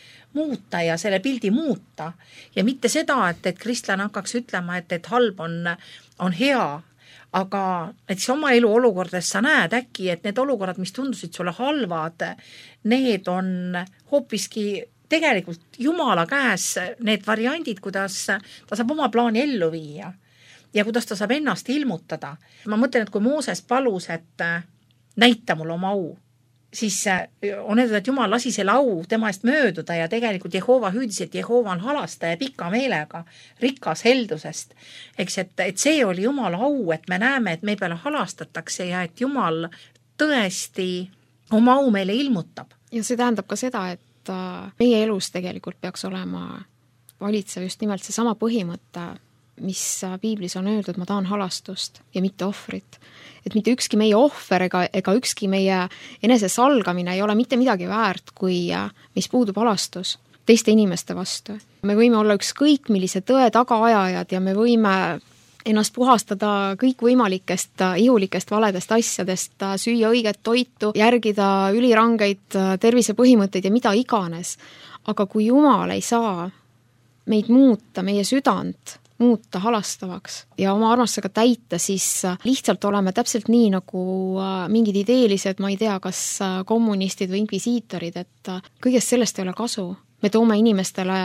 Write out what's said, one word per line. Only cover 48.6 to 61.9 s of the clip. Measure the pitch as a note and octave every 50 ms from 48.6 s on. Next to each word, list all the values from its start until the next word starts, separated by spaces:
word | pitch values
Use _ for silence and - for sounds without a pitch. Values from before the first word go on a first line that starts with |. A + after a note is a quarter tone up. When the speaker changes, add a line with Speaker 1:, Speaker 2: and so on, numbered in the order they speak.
| F3+ E3+ E3+ - _ _ - F3 E3+ E3+ - - _ _ _ _ _ _ _ -
Speaker 2:
mis, | - F#3+ F#3 - - - - - G3
äh, | F#3 F#3 F#3
piiblis | - A3 A3 G#3 F3+ F3+ -
on | F#3 F#3
öeldud: | G3+ G#3+ G#3+ G3 - F3
"Ma | F3+ F3+
tahan | - G3+ G3+ F#3+
halastust | F3+ G3+ G#3 F#3+ F3 - - - - F#3+ - - - - - _ _ -
ja | F#3
mitte | F#3 F#3+ - - F3+
ohvrit." | G3+ G3+ - - - F#3+ G3 - _ - _ _ - - - - - - - _
Et | - -
mitte | G#3+ G#3 A3+ B3+
ükski | - - - A#3+
meie | G#3 A3 A3 G3+
ohver | A3 C#4+ C#4+ - - - - F#3+ F3+ F#3
ega, | F3+ - F3+ F3+ - -
ega | F#3+ F#3+ F#3+ G3
ükski | B3+ - - - - G#3 F#3+
meie | F#3+ G3 F#3+ F#3+ F#3+ F#3 F3+ F3+ - - - - - - -
enesesalgamine | A#3 B3+ A#3 G#3+ C#4 - A#3 B3 C#4+ D4 A#3 F#3 F3+ F3+ F3+ F3+ F3 F#3
ei | F#3+ G3+
ole | G#3+ G#3
mitte | A3 B3+ - C4
midagi | A#3+ B3+ C4 G#3 F3+ F3 F#3
väärt, | G3 A3 A3+ F#3+ F3+ - - - -
kui, | - G3 F#3 F3+ F3 F3 F3
äh, | F3 - G3+ G#3 - _ - _ _
mis | F#3+ - -
puudub | - B3+ A#3+ G3+ F#3+
halastus | G3+ A#3 A#3+ G3 - - - - F3+ F#3 - - - _ _ _ _ _
teiste | - A#3 A3+ - G#3+ G#3+
inimeste | A3 G#3 F#3 E3+ - - - F3
vastu. | F3 F3+ - - - - - G#3 G#3 - _ _ _
Me | - G3+